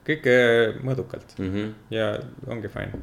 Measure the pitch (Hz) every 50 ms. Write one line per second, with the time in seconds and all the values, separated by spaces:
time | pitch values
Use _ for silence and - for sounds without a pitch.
0 | - - 156 156 - 127 123 123 120 117 117 117 113 107 - - 131 131 131 127
1 | - - - - - - - - 98 92 98 104 104 107 110 - - - 110 113
2 | 107 104 104 - 135 - - - - 127 120 113 104 104 - 104 98 98 101 95